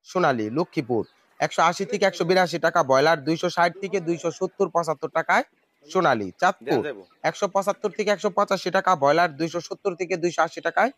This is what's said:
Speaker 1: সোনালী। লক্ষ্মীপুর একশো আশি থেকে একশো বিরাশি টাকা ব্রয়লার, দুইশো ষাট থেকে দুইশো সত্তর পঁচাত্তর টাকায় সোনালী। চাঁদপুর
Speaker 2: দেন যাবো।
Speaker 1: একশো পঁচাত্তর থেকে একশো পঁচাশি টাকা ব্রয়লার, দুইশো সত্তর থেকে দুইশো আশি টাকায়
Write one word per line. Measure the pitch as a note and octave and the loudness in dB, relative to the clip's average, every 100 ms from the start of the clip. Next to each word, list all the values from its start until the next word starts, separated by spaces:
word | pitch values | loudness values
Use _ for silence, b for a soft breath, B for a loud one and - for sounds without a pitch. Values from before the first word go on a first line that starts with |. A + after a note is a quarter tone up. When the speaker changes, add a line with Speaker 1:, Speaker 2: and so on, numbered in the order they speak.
| - | -4
Speaker 1:
সোনালী। | F#3 E3 B2 G#2+ | 0 2 0 -2
লক্ষ্মীপুর | C3+ - D#3+ A#2+ A#2 - _ _ _ | -4 -4 -4 -2 -2 -2 _ _ _
একশো | D3+ - | -4 2
আশি | E3+ F3 G3 | 0 0 -6
থেকে | G3+ G3 | 0 0
একশো | G3 | 0
বিরাশি | E3+ F#3 F3 D#3+ | 2 2 2 0
টাকা | E3 E3+ | 0 2
ব্রয়লার, | C#3 C3 D3+ E3 | 4 4 4 2
দুইশো | C#3 E3 F3+ | 0 -2 -2
ষাট | F3 E3+ F3 | 0 0 0
থেকে | G3 F#3+ | -6 -4
দুইশো | E3 E3 E3 | -4 -4 -4
সত্তর | - F#3 - F#3 | -4 -8 -2 -2
পঁচাত্তর | E3+ E3 D3+ D3+ | 0 -2 -6 -4
টাকায় | D#3+ D#3+ G3 C#4+ _ _ _ D3 | -4 2 0 0 _ _ _ -4
সোনালী। | F#3 E3 A#2+ G2 - | 0 2 2 -2 0
চাঁদপুর | F3 - A#2 | 0 0 -2
Speaker 2:
দেন | C#3 | -2
যাবো। | D3 G#2 F#2 _ | -2 -10 -18 _
Speaker 1:
একশো | D#3 - G3 | -4 -2 -2
পঁচাত্তর | G3 G3 F#3+ G#3 | -2 -2 -4 -6
থেকে | F3 G#3 | -4 -2
একশো | G3+ G#3 | 0 -2
পঁচাশি | G3 G3+ F#3+ F#3 | 0 0 -2 0
টাকা | F#3+ F#3 E3+ | 0 2 2
ব্রয়লার, | C#3 D#3 F3 C#3 | 4 4 2 0
দুইশো | E3 E3+ | -4 -6
সত্তর | - F#3 G3+ | -8 -6 -6
থেকে | F3 E3+ F3+ | -4 -4 -2
দুইশো | E3+ D#3+ | -2 0
আশি | D#3+ - | -2 -2
টাকায় | E3 E3+ A3+ | -4 0 -2